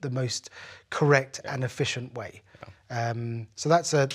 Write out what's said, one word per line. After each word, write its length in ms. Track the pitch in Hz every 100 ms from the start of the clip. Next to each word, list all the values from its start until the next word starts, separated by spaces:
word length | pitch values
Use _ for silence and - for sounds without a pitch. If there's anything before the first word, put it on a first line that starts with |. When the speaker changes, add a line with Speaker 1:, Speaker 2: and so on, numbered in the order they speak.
Speaker 1:
the 100 | 139
most 400 | 127 123 - - - - - _
correct 500 | - 147 139 131 -
Speaker 2:
Yeah. 100 | -
Speaker 1:
and 80 | 135
efficient 500 | 127 - 135 123 127
way. 280 | 123 101 - _ - - - -
Speaker 2:
Yeah. 200 | 120 117
Speaker 1:
Um, 360 | 117 117 117 110
so 140 | - 151
that's 260 | 170 170
a, 140 | 147 135